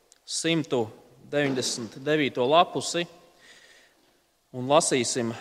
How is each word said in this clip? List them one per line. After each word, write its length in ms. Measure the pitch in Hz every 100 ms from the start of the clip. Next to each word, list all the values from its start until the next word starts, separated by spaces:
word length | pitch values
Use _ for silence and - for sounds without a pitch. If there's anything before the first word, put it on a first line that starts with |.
| _ _ -
simtu 540 | - 165 165 143 127 110 - - - -
deviņdesmit 600 | 147 143 131 120 - 110 135
devīto 400 | 135 156 135 131
lapusi 640 | 123 160 180 143 - 170 170 - - _ - - - - - _ _ _ _ _ _
un 160 | 127 127
lasīsim 600 | 147 170 139 117 131 113 113